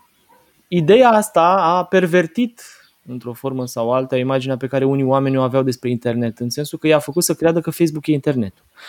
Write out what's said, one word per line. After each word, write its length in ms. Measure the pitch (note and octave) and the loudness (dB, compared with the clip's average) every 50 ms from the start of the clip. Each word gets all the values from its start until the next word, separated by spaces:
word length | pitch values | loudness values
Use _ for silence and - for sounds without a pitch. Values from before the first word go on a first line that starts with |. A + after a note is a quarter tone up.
| _ _ _ _ _ _ _ _ _ _ _ _ _ - | _ _ _ _ _ _ _ _ _ _ _ _ _ -4
ideea 400 | F3+ F3 D3+ D3+ G#3+ B3+ B3+ A#3+ | -2 0 4 4 6 6 6 6
asta 340 | A3 G#3+ G#3 - - E3+ E3 F3 F#3+ G3 | 4 4 2 0 0 2 4 4 4 2
a 260 | E3+ E3 F3 F3+ F3 | 2 2 2 0 0
pervertit, 800 | - G3 F#3 F#3 E3 E3+ F3+ E3+ D#3+ - A#3 B3 A#3 - - - - - _ _ _ _ _ _ - | 0 0 0 2 2 2 0 0 0 -2 -4 -4 -4 -6 -12 -20 -20 -20 _ _ _ _ _ _ -14
într-o 240 | B2 B2 A#2+ B2 | -14 -12 -10 -12
formă 340 | A#2 - - C3+ C3 C3 B2 | -12 -8 -8 -6 -6 -6 -8
sau 260 | B2 - A#2+ A#2 A#2+ | -8 -6 -4 -2 0
alta, 240 | B2 C3 C3 C3 C3+ | 0 0 0 0 -2
imaginea 400 | B2+ B2+ C3 C3+ C3 B2+ C3+ C3 | -2 0 0 -2 -2 -2 -4 -6
pe 100 | A#2 C3+ | -4 -4
care 180 | B2+ C#3 C3+ C3+ | -4 -2 0 0
unii 200 | C3+ C#3 C#3 C3+ | 0 0 0 0
oameni 320 | B2+ C3+ C3+ C3+ C3+ C3+ | 2 2 2 2 0 0
o 60 | C3 | 0
aveau 200 | C3 B2 B2+ C3+ | 0 0 0 0
despre 280 | C3+ C3+ A#2+ - - B2 | 0 0 -2 -4 -4 -4
internet, 480 | B2 A2+ - A#2+ A#2 A#2+ A#2+ A2+ G#2+ - | -4 -4 -4 -4 -2 -2 -2 -4 -4 -6
în 120 | A#2+ A#2+ | -8 -8
sensul 280 | - D3 D3 - - D#3 | -6 -8 -8 -8 -8 -4
că 80 | - | 0
i-a 120 | D#3 D3+ D3 | 2 2 2
făcut 260 | - - C#3 F3+ E3+ | 0 -2 -4 -2 -2
să 100 | - D#3 | -2 -2
creadă 260 | - D#3+ E3 E3 E3+ | 0 0 0 0 0
că 100 | D#3+ E3 | -2 -4
Facebook 360 | - - E3+ D#3 D3+ D3+ - | -2 -2 -2 -2 -2 -4 -2
e 60 | D#3 | -2
internetul. 520 | D3+ C#3 - D3+ C3+ B2 G#2 F#2+ - _ _ _ _ - - | -2 -2 0 -2 -2 -2 -4 -6 -8 _ _ _ _ -20 -20